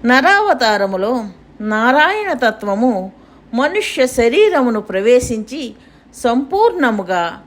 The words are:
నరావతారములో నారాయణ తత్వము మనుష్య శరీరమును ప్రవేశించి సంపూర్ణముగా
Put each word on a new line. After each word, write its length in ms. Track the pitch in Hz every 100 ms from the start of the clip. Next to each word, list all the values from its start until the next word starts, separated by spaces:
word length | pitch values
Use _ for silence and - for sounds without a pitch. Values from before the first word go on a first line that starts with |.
| 233
నరావతారములో 1160 | 254 302 403 415 269 226 202 196 190 202 247 208 - - -
నారాయణ 720 | 214 214 233 277 320 427 415
తత్వము 800 | 277 233 220 208 202 254 202 190 - - - -
మనుష్య 520 | 233 285 403 - - 254
శరీరమును 720 | - 233 302 427 339 247 220
ప్రవేశించి 960 | 208 185 214 247 - 220 214 285 240 - - _ _
సంపూర్ణముగా 1300 | - - 240 277 381 466 359 254 214 185 180 170 -